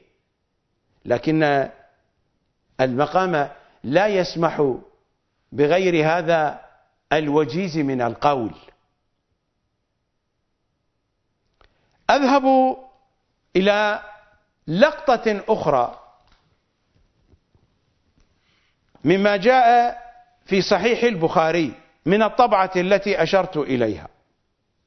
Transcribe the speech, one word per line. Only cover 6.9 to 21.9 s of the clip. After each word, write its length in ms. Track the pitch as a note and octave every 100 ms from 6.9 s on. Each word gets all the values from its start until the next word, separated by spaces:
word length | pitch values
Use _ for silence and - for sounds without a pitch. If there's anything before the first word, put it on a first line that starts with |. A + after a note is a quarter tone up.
| _ -
الوجيز 640 | D#3 D3 D3 D3 D#3+ F#3+ D#3
من 240 | C#3 C3
القول. 540 | A#2 A2+ - C#3 G#2+ - - _ _ _ _ _ _ _ _ _ _ _ _ _ _ _ _ _ _ _ _ _ _ _ _ _ _ _ _ _ _ _ _ _ -
أذهب 680 | C4 C4 C#4 C4 C4 C4 C4 - _ _ _ _ _ _ F3
إلى 480 | G3 G#3 G#3+ G#3 - - _ _ _ _ -
لقطة 760 | E3+ D4 - - A#3 A3+ G3+ -
أخرى 520 | D#3 D#3+ C3+ A#2+ - - _ _ _ _ _ _ _ _ _ _ _ _ _ _ _ _ _ _ _ _ _ _ _ _ _ _ _ _ _
مما 340 | C#3 F#3+ G3+ G3+
جاء 600 | G#3 C4 A#3 A#3+ A#3+ - - - _ _ -
في 160 | F#3+
صحيح 420 | - F#3+ A3+ A3+
البخاري 720 | A#3 F#3+ D#3+ F3+ D#3+ E3+ D3 - _